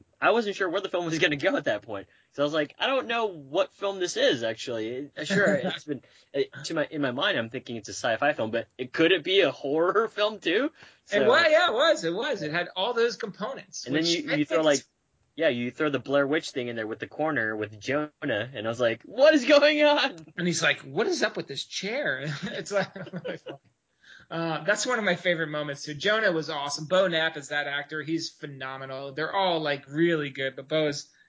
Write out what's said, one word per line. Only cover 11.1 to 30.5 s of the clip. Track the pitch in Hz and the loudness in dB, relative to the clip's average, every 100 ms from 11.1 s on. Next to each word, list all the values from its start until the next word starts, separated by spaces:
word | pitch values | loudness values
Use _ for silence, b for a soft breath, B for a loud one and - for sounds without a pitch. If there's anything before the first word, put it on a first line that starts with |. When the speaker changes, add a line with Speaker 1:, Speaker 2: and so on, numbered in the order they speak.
Speaker 2:
And | 208 | 2
Speaker 1:
So | 214 | 6
Speaker 2:
why? | 285 339 | 6 6
Yeah, | 311 349 | 6 4
it | |
was. | 226 330 302 | 4 4 2
It | 165 | 0
was. | 175 285 226 | -2 -2 -4
It | 151 | -2
had | 165 170 - | -4 -4 -4
all | 202 | -2
those | 233 233 202 | 2 0 0
components. | 214 - 202 254 - - - | -8 -8 -8 -8 -12 -12 -2
Speaker 1:
And | 143 | 0
then | |
Speaker 2:
which | 165 170 | 2 0
Speaker 1:
you, | - | 0
Speaker 2:
I | 151 | 0
Speaker 1:
you | 147 | 2
throw, | 165 | 4
Speaker 2:
think | 160 | 4
Speaker 1:
like, | 139 | 4
Speaker 2:
is | - _ _ _ _ - | 0 _ _ _ _ -2
Speaker 1:
yeah, | 160 | 0
you | 123 120 | 0 -4
throw | - 156 | -2 -2
the | 135 | -2
Blair | 131 139 139 | 0 2 2
Witch | 156 - | 0 -2
thing | - 120 | -6 -6
in | 117 | -4
there | 107 | -6
with | 113 | -6
the | 110 | -8
corner | - 156 139 110 110 | -4 -2 0 0 -2
with | 104 107 | -4 -6
Jonah, | 113 139 151 - | -4 -2 -2 -6
and | 147 107 120 135 107 | -2 -2 -2 -4 -4
I | |
was | 117 | 0
like, | 120 110 | 0 0
"What | - 208 294 311 | -6 4 6 6
is | 233 | 6
going | 285 294 302 | 6 6 6
on?" | 294 294 262 170 156 - | 4 4 0 -4 -12 -4
Speaker 2:
And | 175 | -2
he's | 165 | 2
like, | 151 143 | 2 0
"What | 139 139 240 | -2 -2 0
is | 320 | 0
up | 220 - | -2 -2
with | - | -8
this | 135 | -10
chair?" | - - 190 247 285 131 143 143 | -8 -8 -6 -4 -2 -2 -4 -6
<laughs> | |
It's | 202 - 175 | -6 -8 -4
like, | 202 185 | -2 -2
<laughs> | 196 175 175 - 170 - - _ _ _ _ - - - | -6 -12 -10 -8 -10 -12 -16 _ _ _ _ -20 -20 -10
uh, | 165 165 156 | -6 -4 -2
that's | 160 208 254 | 0 0 0
one | 240 | 0
of | 208 | 0
my | 175 | 0
favorite | 185 165 160 | 0 0 -2
moments | 151 147 139 | -4 -6 -8
too. | - | -8
Jonah | 147 180 214 214 | -4 0 2 2
was | 165 151 | 2 -2
awesome. | 151 143 143 156 | -4 -6 -6 0
Bo | 185 190 | 2 4
Knapp | 170 160 156 | 2 0 -2
is | 135 | -6
that | 147 147 | -4 -2
actor. | 143 143 156 | -4 -6 -8
He's | 147 160 - | -4 -4 -4
phenomenal. | - 151 139 131 131 135 135 139 | -10 -14 -10 -10 -10 -10 -8 -8
They're | 139 156 | -6 -2
all, | 196 190 165 | 2 2 2
like, | 151 143 139 | 0 -2 -2
really | 147 170 165 147 | 2 4 4 0
good, | 135 135 | -4 -6